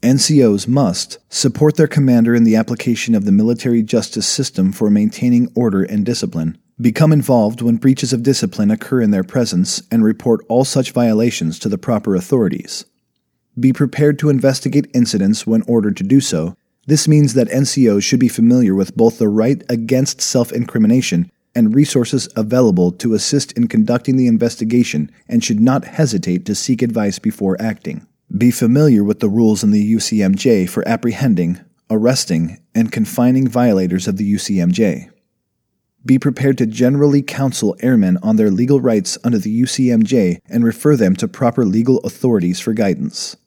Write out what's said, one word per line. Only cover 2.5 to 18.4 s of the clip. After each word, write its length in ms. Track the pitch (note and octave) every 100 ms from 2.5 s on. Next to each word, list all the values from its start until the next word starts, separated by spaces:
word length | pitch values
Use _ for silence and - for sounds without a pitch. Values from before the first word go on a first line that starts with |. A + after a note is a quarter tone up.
| A2
application 580 | A2+ A#2+ - A2+ - A2
of 80 |
the 80 | G2+
military 500 | G2 A2 A#2 C3 A#2
justice 460 | A2 A#2 - - G#2
system 460 | - C3+ - F#2+
for 160 | G2 G#2+
maintaining 600 | G#2 G#2+ - B2 A#2+ A#2+ -
order 260 | A#2+ F#2+
and 240 | - G#2 G2+
discipline, 520 | A#2+ G2+ E2 D#2+ - _ _
become 320 | A#2+ A2+ D#3
involved 480 | D3+ C3 B2 G#2+ A2+
when 160 | A#2 A#2
breaches 340 | C3+ B2+ A#2
of 100 | B2
discipline 480 | A#2 C3+ G#2 - G#2
occur 320 | A2 - B2+
in 100 | A2
their 120 | G2+
presence, 580 | F#2 C3+ A2+ F2 F#2+ - -
and 140 | A#2
report 400 | A2 A2 B2 A2+ -
all 160 | A#2 C3+
such 260 | C#3 B2
violations 680 | B2 A#2+ A2 A#2 - E2 D#2+
to 120 | A2
the 80 | G2+
proper 400 | - A2 G#2 F#2+
authorities. 680 | F2+ C3 G2 C#2+ - - - _ _ _ _ _ _ -
Be 140 | C3
prepared 480 | C3 C3+ - D3 C#3+
to 100 | D3+
investigate 600 | C#3 C3+ C3+ C3 C#3 C#3
incidents 540 | B2+ A#2+ G#2+ G2 A2 -
when 140 | A2+ G#2+
ordered 260 | A#2 G#2 F#2+
to 80 |
do 160 | G2 C3+
so. 380 | C3+ E2 E2 F#2 _ _ -
This 220 | D3+ -
means 260 | D3+ C#3+ B2
that 140 | A2+
N 140 | B2+
C 260 | C3 - A#2+
Os 140 | G2+
should 160 | - B2
be 80 | B2
familiar 480 | -